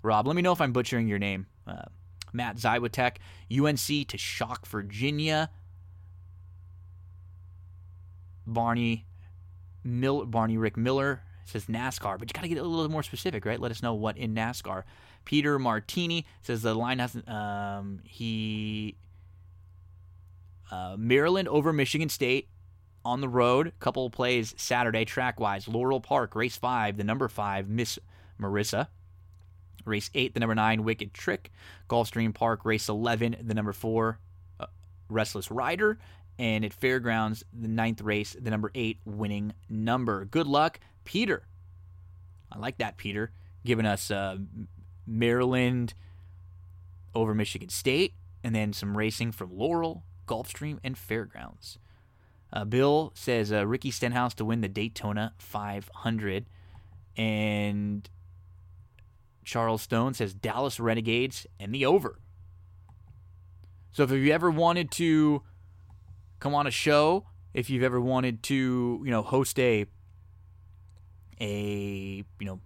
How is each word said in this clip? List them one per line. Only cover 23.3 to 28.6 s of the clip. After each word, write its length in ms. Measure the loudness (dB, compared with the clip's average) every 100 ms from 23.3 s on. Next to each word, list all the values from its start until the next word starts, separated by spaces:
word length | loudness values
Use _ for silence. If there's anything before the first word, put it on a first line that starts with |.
| 4 6 6 2 0
Couple 260 | -2 0 -4
of 60 |
plays 420 | 0 2 2 0 -6
Saturday 480 | -2 2 2 2 0
track-wise. 640 | 0 -2 0 -2 -2 -2
Laurel 340 | 0 2 0
Park, 340 | 2 0 0 -2
race 220 | -2 -2
five, 400 | -2 2 0 0
the 60 |
number 240 | -2 0 0
five, 400 | 0 -2 -2 -2
Miss 320 | -2 -2 -4 -12 -20 -20 -8
Marissa. 480 | -2 0